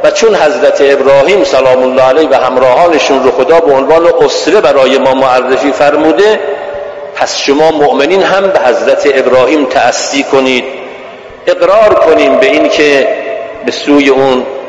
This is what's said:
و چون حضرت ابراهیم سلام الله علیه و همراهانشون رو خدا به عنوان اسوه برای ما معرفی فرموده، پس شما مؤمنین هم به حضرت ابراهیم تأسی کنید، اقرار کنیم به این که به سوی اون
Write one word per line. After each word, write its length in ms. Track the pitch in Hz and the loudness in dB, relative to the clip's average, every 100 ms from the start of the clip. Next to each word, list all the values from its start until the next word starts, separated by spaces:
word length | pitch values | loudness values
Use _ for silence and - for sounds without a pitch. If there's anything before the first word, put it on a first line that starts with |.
و 60 | - | 0
چون 240 | - 226 | 0 0
حضرت 460 | 180 156 - 143 - | 2 0 0 0 2
ابراهیم 640 | 139 139 131 139 143 196 | 0 2 2 2 2 0
سلام 380 | 143 135 131 127 | 0 0 2 2
الله 200 | 127 131 | 0 2
علیه 260 | 131 139 151 | 2 2 0
و 60 | |
همراهانشون 920 | 127 123 127 127 127 175 - - - | 0 0 0 2 2 2 0 0 0
رو 60 | 127 | 0
خدا 300 | - 131 165 | 0 2 2
به 120 | 165 | 4
عنوان 400 | 135 135 160 170 170 | 0 2 2 2 2
اسوه 400 | 139 - 151 208 | 0 0 0 0
برای 380 | 160 139 131 131 | 2 2 2 2
ما 160 | 131 | 0
معرفی 580 | 131 131 127 123 135 143 | 0 0 0 0 -2 -2
فرموده، 680 | - 147 151 156 175 214 208 - - - - - - - - | 0 0 2 0 2 0 0 -4 -8 -10 -12 -12 -14 -14 -8
پس 220 | 127 - | -6 -4
شما 320 | - 139 156 | -2 2 2
مؤمنین 520 | 156 147 131 147 190 | 2 0 0 0 0
هم 240 | 165 190 190 | 0 0 0
به 140 | - | 0
حضرت 480 | 127 - - - 147 | 0 -2 -2 0 0
ابراهیم 500 | 131 127 127 123 156 | 0 0 2 2 0
تأسی 580 | 131 135 120 - - 139 | 0 0 0 -2 -4 -6
کنید، 420 | 135 135 131 127 - - - - - - - - - | -2 0 0 -2 -4 -12 -16 -18 -18 -20 -20 -8 -4
اقرار 480 | 180 175 208 214 | 0 2 4 4
کنیم 420 | - 160 156 135 135 | 2 2 2 2 2
به 100 | 135 | 0
این 220 | 151 147 | 0 0
که 400 | - 147 139 123 - - - - - 123 | 0 2 2 0 -4 -8 -10 -10 -8 -8
به 60 | |
سوی 360 | - - 143 135 | -6 0 2 2
اون 380 | 131 135 127 - - | 2 2 0 -4 -10